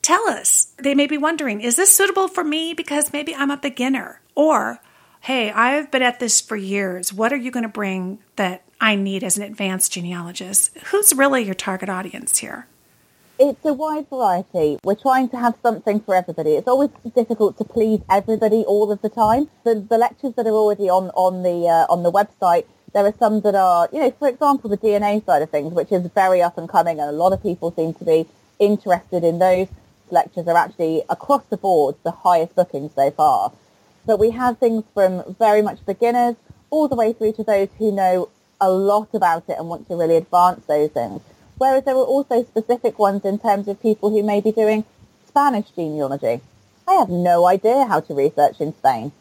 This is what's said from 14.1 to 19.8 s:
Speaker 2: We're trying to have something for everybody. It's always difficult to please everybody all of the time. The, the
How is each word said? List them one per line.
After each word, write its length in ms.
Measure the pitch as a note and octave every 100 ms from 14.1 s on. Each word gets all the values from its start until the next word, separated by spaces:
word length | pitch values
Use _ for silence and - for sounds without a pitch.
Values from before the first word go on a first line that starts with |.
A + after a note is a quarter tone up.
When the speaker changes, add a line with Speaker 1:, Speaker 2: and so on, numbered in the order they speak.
| C4 A3 F3 G3 F3+ D3+ D3
Speaker 2:
We're 100 | -
trying 340 | G#3 C4+ C4 B3+
to 60 | B3
have 180 | A#3+ A3+
something 380 | A#3+ A3+ - G#3
for 140 | G#3
everybody. 360 | F#3 F3+ D#3+ D#3
It's 180 | - -
always 220 | B3+ C#4+ - A#3
difficult 420 | B3 A3+ A3+ G3+ -
to 60 |
please 360 | G#3+ - A3 G#3+ -
everybody 520 | G3 G3 A3 A3 A3
all 280 | G#3+ G#3 G#3
of 80 | G#3
the 60 | G#3+
time. 400 | - G#3+ A#3 D4 _
The, 100 | A#3
the 240 | A3+